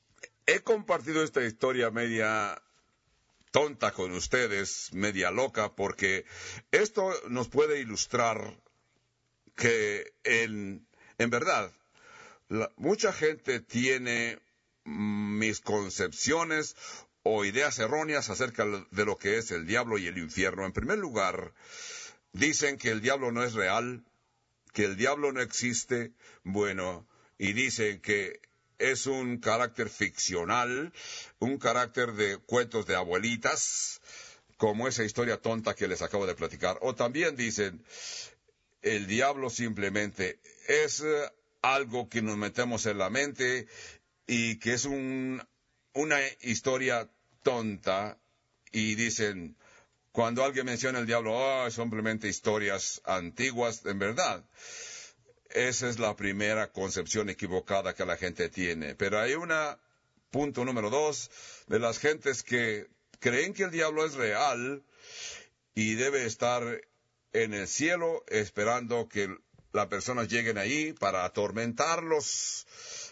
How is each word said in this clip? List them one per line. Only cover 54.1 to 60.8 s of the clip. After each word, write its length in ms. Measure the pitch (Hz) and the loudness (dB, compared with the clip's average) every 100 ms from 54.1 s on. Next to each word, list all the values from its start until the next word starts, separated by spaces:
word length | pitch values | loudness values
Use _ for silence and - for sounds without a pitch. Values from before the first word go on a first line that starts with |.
| 131 156 90 - - - - - - - _ _ _ _ | 0 0 -2 -10 -20 -16 -14 -14 -14 -18 _ _ _ _
Esa 380 | 110 123 120 123 | 0 2 0 -2
es 120 | 113 | 0
la 160 | 110 104 | -2 0
primera 560 | 101 98 104 110 101 | -2 0 2 2 0
concepción 560 | 95 95 95 82 107 101 | -2 -2 -2 0 0 -2
equivocada 640 | 90 98 92 - 98 92 | -4 -2 -2 2 0 0
que 100 | 87 | -2
la 120 | 90 85 | -2 0
gente 320 | 90 82 85 | -2 -2 -2
tiene. 480 | - 90 82 73 65 | 0 -2 0 -4 -2
Pero 240 | 98 104 | 0 2
hay 140 | 120 | 2
una, 440 | 156 170 156 147 - _ _ _ _ _ | 0 0 -2 -2 -6 _ _ _ _ _
punto 320 | 131 147 123 | -2 -2 -2
número 260 | 127 123 | -2 0